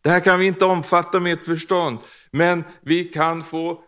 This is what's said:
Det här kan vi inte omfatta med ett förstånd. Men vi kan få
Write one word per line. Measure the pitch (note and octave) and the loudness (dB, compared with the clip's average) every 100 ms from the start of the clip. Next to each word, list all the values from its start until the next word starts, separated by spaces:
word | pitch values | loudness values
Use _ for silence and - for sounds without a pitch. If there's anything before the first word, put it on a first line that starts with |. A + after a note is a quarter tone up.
Det | D3+ | 2
här | F3 | 2
kan | F3+ F3+ | 4 4
vi | |
inte | F#3+ F#3 | 2 2
omfatta | F#3+ F3+ - F3 E3+ F#3 | 2 2 2 0 2 -2
med | F3 | -2
ett | E3+ | -4
förstånd. | - D#3+ D#3+ F#3 D#3+ A2+ - - _ | -4 -6 -2 -2 -2 -6 -14 -20 _
Men | C#3+ E3+ F3 - - | 0 0 0 -6 -16
vi | C#3+ E3+ | -2 -2
kan | F3 D3+ D#3+ E3 | -2 -2 -2 -2
få | D#3 D#3+ E3 E3+ | -8 -8 -6 -8